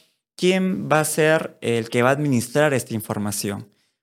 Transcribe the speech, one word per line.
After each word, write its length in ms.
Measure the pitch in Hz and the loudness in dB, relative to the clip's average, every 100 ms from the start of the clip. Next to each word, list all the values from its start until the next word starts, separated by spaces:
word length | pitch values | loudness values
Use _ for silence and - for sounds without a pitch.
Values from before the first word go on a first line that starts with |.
| _ _ _ - | _ _ _ -2
¿quién 540 | 180 190 185 185 139 | 0 2 0 -4 0
va 80 | 151 | 0
a 60 | 151 | 2
ser 520 | - 156 160 - - | 2 4 2 0 -6
el 280 | 117 117 113 | -2 -2 0
que 120 | 123 | 2
va 60 | 123 | 2
a 40 | |
administrar 600 | 143 147 123 - 147 151 | 2 2 0 0 0 2
esta 200 | 127 - | 0 -4
información? 760 | 110 - 104 104 - 104 101 - _ _ _ | -8 -6 -6 -4 -4 -6 -6 -12 _ _ _